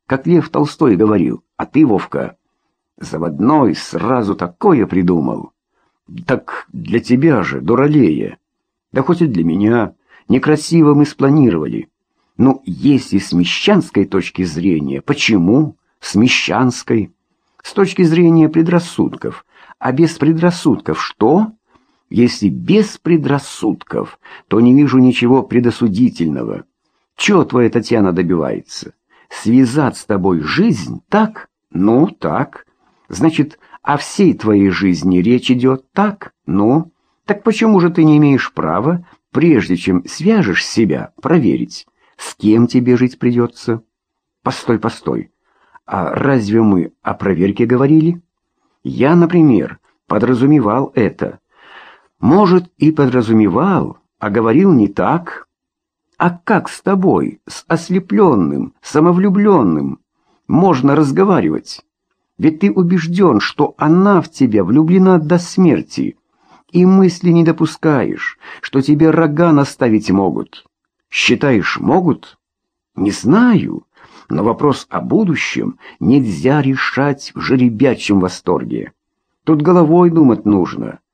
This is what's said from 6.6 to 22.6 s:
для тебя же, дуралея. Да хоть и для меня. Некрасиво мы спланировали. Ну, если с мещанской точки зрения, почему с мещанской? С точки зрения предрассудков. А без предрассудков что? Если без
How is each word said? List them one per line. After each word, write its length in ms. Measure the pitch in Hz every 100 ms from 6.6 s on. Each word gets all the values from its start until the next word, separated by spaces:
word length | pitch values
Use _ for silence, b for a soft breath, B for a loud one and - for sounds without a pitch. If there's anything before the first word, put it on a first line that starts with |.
| -
для 260 | - - 113
тебя 440 | - 123 160 123
же, 180 | 82 69
дуралея. 800 | 73 120 147 151 101 69 50 - _ _ _ _ _
Да 120 | 127
хоть 180 | 139 175
и 60 | 165
для 180 | 98 82
меня. 480 | 82 107 117 98 b b b -
Некрасиво 640 | 131 143 151 - 170 151 143
мы 100 | 143
спланировали. 800 | - 139 151 127 82 67 55 - _ _ _ _ -
Ну, 260 | 123 131 -
если 540 | 76 139 135 - 98
с 120 | -
мещанской 760 | 87 87 - - 202 - 101 95
точки 380 | 98 85 -
зрения, 580 | 90 78 92 80 71 69
почему 760 | - 143 - 104 85 127 151 - _ _
с 140 | - 101
мещанской? 960 | 127 - - 98 127 120 - 117 92 _ _ _ _ _
С 100 | -
точки 300 | - 190 -
зрения 460 | 170 165 170 165 156
предрассудков. 960 | 160 165 175 170 - 73 - - - _ b b b
А 140 | 123
без 240 | 131 165 -
предрассудков 840 | 143 165 175 175 151 104 - 78
что? 520 | - - 110 170 220 - _ _ _ _ _
Если 400 | 98 120 - 101
без 480 | 65